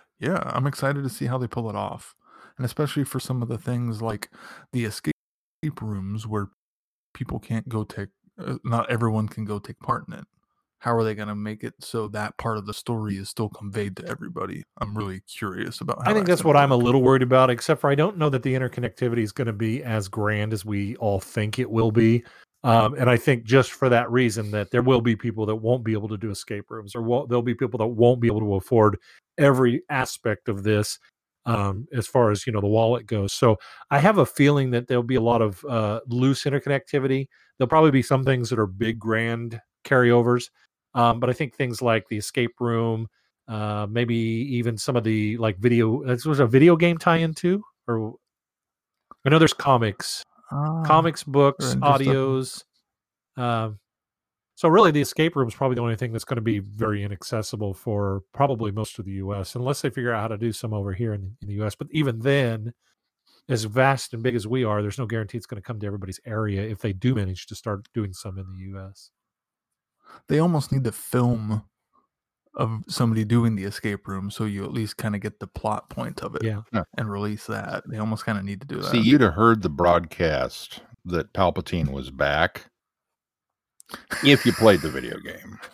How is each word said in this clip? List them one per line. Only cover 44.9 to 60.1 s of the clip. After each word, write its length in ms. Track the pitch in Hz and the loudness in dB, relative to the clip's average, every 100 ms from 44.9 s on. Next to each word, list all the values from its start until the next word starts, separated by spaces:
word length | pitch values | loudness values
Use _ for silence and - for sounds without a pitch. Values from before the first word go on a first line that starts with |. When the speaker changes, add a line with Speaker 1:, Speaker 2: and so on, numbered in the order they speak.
| 123 | 0
Speaker 2:
of 80 | 110 | 2
the, 320 | 110 107 113 | 0 0 0
like, 220 | 110 92 | -2 2
video, 440 | 117 117 110 127 | 4 4 4 2
this 220 | 131 123 156 | 0 -2 0
was 140 | 143 | 2
a 80 | 120 | 6
video 280 | 131 165 165 | 8 8 8
game 220 | 170 165 | 4 2
tie-in 380 | - 165 165 156 | 2 2 2 0
too, 280 | 175 196 - _ - | 0 0 -4 _ -4
or 280 | 113 110 - _ _ _ _ _ _ _ _ _ - | -4 -4 -10 _ _ _ _ _ _ _ _ _ -4
I 60 | 135 | 4
know 100 | 156 | 6
there's 140 | 160 | 6
comics, 680 | - 143 123 110 - - - - _ - | 4 2 4 4 -2 -8 -10 -12 _ -10
Speaker 1:
Ah, 300 | 143 156 165 | -4 -2 -2
Speaker 2:
comics, 400 | 156 156 165 156 | 4 4 4 -2
books, 400 | 147 139 139 - | 0 4 4 4
Speaker 1:
or 40 | 127 131 | -2 0
just 0 | |
a 40 | |
Speaker 2:
audios. 840 | 143 139 135 135 135 131 131 - - _ _ _ _ _ _ - | 2 2 2 2 0 -2 -4 -10 -18 _ _ _ _ _ _ -6
Um, 400 | 120 117 113 104 _ _ _ _ _ _ _ - | -2 -2 -4 -8 _ _ _ _ _ _ _ 0
so 120 | 170 | 4
really, 220 | 180 196 | 6 6
the 100 | 147 | 4
escape 360 | 135 - 160 147 | 0 0 0 2
room 120 | 117 | -2
is 60 | |
probably 220 | - 135 120 | 0 -2 0
the 60 | |
only 140 | 117 113 | -2 -4
thing 160 | 123 | -4
that's 140 | 113 - | -6 -6
gonna 160 | 123 | -4
be 160 | 110 104 | -2 -2
very 460 | 101 104 110 104 | -4 -4 -2 -2
inaccessible 720 | 101 98 - 113 107 107 104 95 | -4 -8 -6 -6 -6 -6 -6 -6
for 480 | - 104 101 98 - | -4 -2 -2 -4 -8
probably 380 | - 139 120 107 | -2 0 0 -4
most 260 | 101 107 - | -4 -8 -10
of 80 | 95 | -10
the 60 | |
U 240 | 98 95 101 | -8 -6 -6
S, 180 | 95 | -6
unless 280 | 123 123 139 | -6 -4 -2
they 100 | 139 | -4
figure 200 | 135 123 | -4 -4